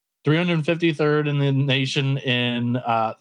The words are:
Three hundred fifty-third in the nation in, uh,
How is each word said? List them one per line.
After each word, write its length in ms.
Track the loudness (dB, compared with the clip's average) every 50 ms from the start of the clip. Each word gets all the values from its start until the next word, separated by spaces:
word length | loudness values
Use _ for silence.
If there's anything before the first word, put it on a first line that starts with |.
| _ _ _ _ -2
Three 120 | 0 0
hundred 280 | 2 2 0 0 0 0
fifty-third 600 | -2 -2 0 0 0 0 2 0 2 2 2 0 0
in 100 | 0 0
the 140 | 0 2 2
nation 680 | 2 2 2 2 0 0 -2 -2 -2 0 0 -2 -2
in, 580 | -2 -2 0 0 0 0 -2 -2 -2 -2 -2
uh, 380 | -2 -2 0 0 0 0 -2 -4 -6